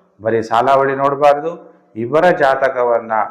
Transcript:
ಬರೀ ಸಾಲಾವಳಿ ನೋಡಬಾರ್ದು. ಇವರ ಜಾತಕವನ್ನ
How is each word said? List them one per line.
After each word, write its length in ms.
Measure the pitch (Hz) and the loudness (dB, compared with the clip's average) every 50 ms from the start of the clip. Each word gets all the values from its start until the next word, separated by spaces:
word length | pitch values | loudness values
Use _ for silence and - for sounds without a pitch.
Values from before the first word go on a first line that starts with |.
| _ _ _ _ | _ _ _ _
ಬರೀ 200 | 101 113 113 113 | -4 -2 -2 -2
ಸಾಲಾವಳಿ 540 | 107 - 113 117 123 135 139 135 139 135 135 | -2 0 0 0 2 2 2 2 2 0 -2
ನೋಡಬಾರ್ದು. 760 | 135 139 143 143 139 147 143 143 147 151 165 175 175 - - - _ _ _ _ | -2 -2 -2 0 2 2 2 2 2 -2 -8 -10 -10 -16 -20 -20 _ _ _ _
ಇವರ 340 | 110 117 117 143 160 170 180 | -10 -6 -2 0 2 2 2
ಜಾತಕವನ್ನ 800 | 165 - 147 135 131 131 135 131 127 127 123 120 117 113 113 110 110 110 104 - | 2 2 2 0 2 0 0 -2 0 0 0 0 0 0 -2 -2 -2 -2 -2 -4